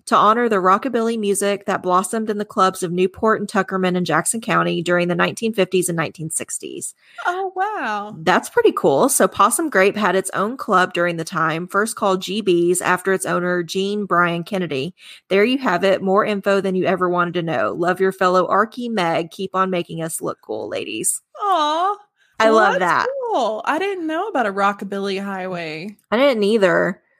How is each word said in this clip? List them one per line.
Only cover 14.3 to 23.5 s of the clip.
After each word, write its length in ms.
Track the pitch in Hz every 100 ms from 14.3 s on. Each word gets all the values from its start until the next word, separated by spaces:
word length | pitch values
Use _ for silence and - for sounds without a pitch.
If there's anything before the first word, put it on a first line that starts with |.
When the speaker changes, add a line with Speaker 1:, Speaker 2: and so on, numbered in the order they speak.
| 170
Speaker 1:
Kennedy. 520 | 170 196 170 143 147 - - - -
There 160 | 190
you 140 | 214 262
have 260 | 262 175
it. 160 | 190 190
More 220 | 190 190
info 380 | 214 202 196 196
than 120 | 190
you 120 | 185 160
ever 240 | 180 180
wanted 240 | 175 175
to 80 | 175
know. 320 | 165 135 104
Love 260 | 98 175 180
your 100 | 190
fellow 360 | 185 185 185 175
Arky 420 | 190 220 240 240
Meg. 420 | 220 170 160 170
Keep 220 | - 190
on 140 | 190 190
making 320 | 180 175 165
us 200 | 165 -
look 160 | 170 -
cool, 260 | - 107 107
ladies. 540 | 104 - 110 - - - -
Speaker 2:
Aw. 560 | 415 359 294 311 370 403 _ _ _ -
Speaker 1:
I 120 | 220
Speaker 2:
Well, 60 | 220
Speaker 1:
love 220 | 208 302
Speaker 2:
that's 260 | 180 143 494
Speaker 1:
that. 20 | 554 480
Speaker 2:
cool. 300 | 381 220